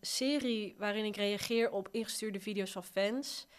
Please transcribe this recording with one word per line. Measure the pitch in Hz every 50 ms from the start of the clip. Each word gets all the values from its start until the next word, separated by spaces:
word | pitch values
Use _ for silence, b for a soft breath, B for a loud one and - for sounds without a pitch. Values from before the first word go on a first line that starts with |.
serie | - - - - 262 269 294 294 254 247 233 220 208 190 - -
waarin | 196 208 202 214 214
ik | 214 202
reageer | 202 208 202 208 202 - - 233 226 233 -
op | - 202 190 -
ingestuurde | - 226 226 208 - - - 220 196 196
video's | 190 214 208 202 196 190 -
van | 196 175
fans. | - - 190 196 202 226 262 277 - - - - - B